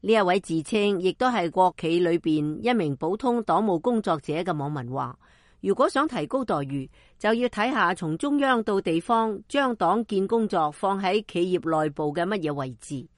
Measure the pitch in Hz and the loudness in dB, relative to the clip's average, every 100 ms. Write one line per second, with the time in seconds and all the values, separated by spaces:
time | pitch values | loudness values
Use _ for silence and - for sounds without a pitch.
0 | 190 220 185 185 - 160 151 214 208 196 | 4 4 4 2 0 -4 -2 0 2 2
1 | 185 175 254 240 170 170 185 - 165 170 | 0 0 0 0 -2 2 2 2 0 2
2 | 175 170 165 156 151 151 220 240 160 135 | 2 2 2 0 0 -2 0 0 0 -2
3 | 160 202 254 240 220 170 214 170 233 233 | -4 -2 0 -2 2 2 2 0 0 0
4 | 202 160 - 156 175 156 143 151 120 135 | 0 -2 -2 -4 -2 -2 -4 -6 -6 -6
5 | 127 - _ _ _ _ 190 196 294 - | -8 -10 _ _ _ _ -2 2 2 2
6 | 311 226 147 269 247 165 139 139 131 - | -2 -2 -4 -4 -2 -2 -2 -6 -8 -16
7 | - _ 208 226 247 - 220 262 175 185 | -20 _ 0 2 0 0 -2 2 0 0
8 | 165 156 285 285 269 247 220 196 185 165 | -4 -2 0 2 2 2 2 0 0 -2
9 | 170 226 226 202 - 277 269 233 170 202 | 2 0 0 -4 -4 0 0 0 2 2
10 | 226 196 190 233 220 180 151 147 196 196 | 0 -2 0 0 2 0 0 0 -2 0
11 | 196 208 214 175 180 180 156 160 156 147 | 0 0 0 -2 0 0 0 0 0 -2
12 | 151 147 175 214 156 143 131 120 - 143 | -4 -2 -2 -2 -4 -4 -8 -10 -12 -12
13 | - | -12